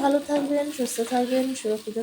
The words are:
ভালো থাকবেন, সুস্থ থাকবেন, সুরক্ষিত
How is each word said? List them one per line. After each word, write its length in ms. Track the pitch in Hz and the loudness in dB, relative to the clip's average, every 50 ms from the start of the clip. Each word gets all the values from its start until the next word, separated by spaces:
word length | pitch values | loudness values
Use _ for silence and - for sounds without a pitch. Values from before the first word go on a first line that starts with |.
ভালো 160 | 269 277 285 285 285 - | 2 2 2 2 2 0
থাকবেন, 440 | 294 285 277 277 294 285 285 294 | 0 0 2 2 0 0 0 -2
সুস্থ 280 | 294 269 247 - - - | -2 -2 -2 -2 -2 -2
থাকবেন, 540 | 233 - 254 247 247 247 254 262 262 262 262 | -2 0 0 0 2 2 2 2 0 0 -2
সুরক্ষিত 440 | - - 214 214 214 - 220 208 226 | -4 -2 -2 -2 -2 -4 -6 -6 -4